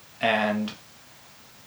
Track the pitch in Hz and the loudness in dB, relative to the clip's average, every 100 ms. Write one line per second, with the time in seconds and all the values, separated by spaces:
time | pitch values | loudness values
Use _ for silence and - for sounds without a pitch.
0 | - - 117 110 107 107 107 - - - | -20 -2 0 2 2 0 -4 -8 -18 -20
1 | - - - - - - | -20 -20 -20 -20 -20 -20